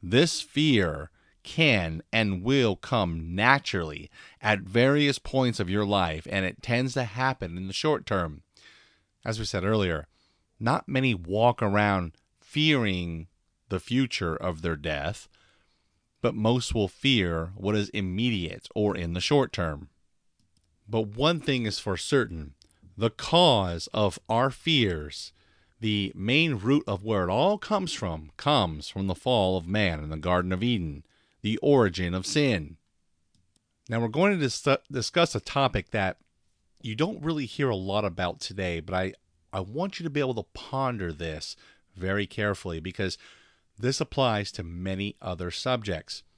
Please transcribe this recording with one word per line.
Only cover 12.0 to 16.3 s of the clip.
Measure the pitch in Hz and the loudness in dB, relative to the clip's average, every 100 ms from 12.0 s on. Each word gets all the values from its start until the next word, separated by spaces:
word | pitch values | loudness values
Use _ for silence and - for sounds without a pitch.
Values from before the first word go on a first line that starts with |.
| 85 - _ _ | 0 -6 _ _
fearing | _ - 156 143 110 92 87 82 82 _ _ _ _ | _ 0 4 4 2 0 -4 -6 -10 _ _ _ _
the | 92 | -6
future | - 123 131 - 87 | -2 0 0 0 -2
of | 80 90 80 | -2 -4 -4
their | 85 80 | -4 -4
death, | 80 73 73 - - _ _ _ _ _ _ _ _ _ | -4 -4 -4 -8 -14 _ _ _ _ _ _ _ _ _
but | 120 | -4